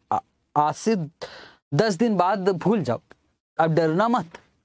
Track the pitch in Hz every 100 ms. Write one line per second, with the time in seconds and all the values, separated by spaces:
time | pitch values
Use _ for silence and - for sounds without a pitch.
0 | - - - _ _ 147 151 - 220 208
1 | 147 - - - - _ _ 143 220 165
2 | 233 185 180 208 185 175 175 220 117 117
3 | - _ _ _ _ - 165 160 160 170
4 | 233 240 165 - _ _